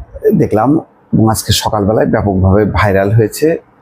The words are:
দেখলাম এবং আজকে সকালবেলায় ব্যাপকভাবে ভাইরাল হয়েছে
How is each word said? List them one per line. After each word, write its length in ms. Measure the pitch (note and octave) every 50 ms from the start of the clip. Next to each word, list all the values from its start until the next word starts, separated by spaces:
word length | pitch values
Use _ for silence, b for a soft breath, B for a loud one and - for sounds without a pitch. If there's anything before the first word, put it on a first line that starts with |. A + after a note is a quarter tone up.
| - - - - - A4 -
দেখলাম 440 | E3 A#2 G2+ - G#2 A2+ C3 D#3 - - - _ _ _ _ -
এবং 160 | A2+ A2 A2
আজকে 240 | A2 - - - G#2+
সকালবেলায় 520 | - - G#2+ - G#2+ G2+ F#2+ A2 B2+ D3
ব্যাপকভাবে 600 | B2+ A#2 A2+ G2 G2+ F#2+ F#2+ F2+ F#2+ F#2 G#2 G#2+
ভাইরাল 460 | F#2+ - - A2 G#2 F#2+ F#2+ G2 G#2
হয়েছে 460 | G#2+ A#2 A2 G#2 - - D3 D#3 E3 - - _ _ _